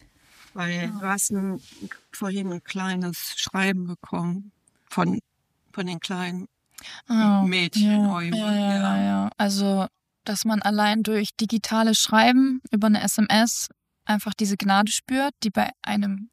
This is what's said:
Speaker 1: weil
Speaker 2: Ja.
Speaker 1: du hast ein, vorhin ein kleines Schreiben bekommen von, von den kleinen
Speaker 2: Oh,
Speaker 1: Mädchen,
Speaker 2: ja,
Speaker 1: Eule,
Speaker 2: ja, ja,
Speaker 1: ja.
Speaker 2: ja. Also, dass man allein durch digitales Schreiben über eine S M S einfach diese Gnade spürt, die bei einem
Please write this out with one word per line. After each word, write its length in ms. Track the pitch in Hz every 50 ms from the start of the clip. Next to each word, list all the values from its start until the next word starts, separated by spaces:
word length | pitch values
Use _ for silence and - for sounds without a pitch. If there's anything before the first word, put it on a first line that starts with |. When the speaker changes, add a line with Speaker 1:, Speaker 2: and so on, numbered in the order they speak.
| _ _ _ _ _ _ _ - - - -
Speaker 1:
weil 160 | 196 175 170 175
Speaker 2:
Ja. 140 | 175 175 -
Speaker 1:
du 140 | 214 208
hast 280 | 196 190 196 196 - -
ein, 320 | 214 196 190 196 185 165 - - - - 196 190 - - _ _
vorhin 400 | - - 214 196 190 196 190 190
ein 120 | 175 175 -
kleines 720 | - - 196 185 190 185 180 180 175 170 - - - - -
Schreiben 480 | - - - 190 190 196 190 185 180
bekommen 680 | 175 175 - - - - 175 170 175 175 190 202 208 - _ _ _ _ _ _ _
von, 300 | - - 175 170 185 220 - _ _ _ _ _ _ _ _ _
von 140 | - - 190
den 140 | 180 180 165
kleinen 480 | - - 196 180 180 175 180 180 190 - _ _ _ _ _ - - - - - - -
Speaker 2:
Oh, 380 | 240 220 220 208 202 196 196
Speaker 1:
Mädchen, 380 | 185 185 185 175 165 - 214 208
Speaker 2:
ja, 320 | 208 208 208 208 202 185
Speaker 1:
Eule, 200 | 175 170 170 175
Speaker 2:
ja, 200 | 220 214 208 208
ja, 220 | 208 202 202 196 196
Speaker 1:
ja. 260 | 196 196 196 196 196
Speaker 2:
ja. 260 | 202 202 196 196 208 - -
Also, 480 | 214 202 196 196 202 196 196 196 190 - - _ _ _ _ _ _
dass 200 | - 208 185 -
man 200 | 220 220 208 -
allein 400 | 202 208 208 208 208 214 220 214
durch 320 | 214 220 208 208 - -
digitales 640 | - 226 202 - 214 - - 226 220 226 226 220 -
Schreiben 640 | - - 214 220 226 240 247 254 269 269 254 262 - -
über 160 | - 214 208 220
eine 140 | 208 208
S 180 | - 196 - -
M 80 | 214 -
S 420 | 202 214 233 233 - - - - - _ _ _ _ _ _
einfach 280 | - 214 208 - 214 190
diese 240 | - 220 196 202 -
Gnade 340 | 208 202 196 196 214 214
spürt, 440 | - - - - 254 262 269 285 - _ -
die 80 | 220
bei 180 | - 220 208 - - - -
einem 460 | - 208 208 202 202 196 196 208 233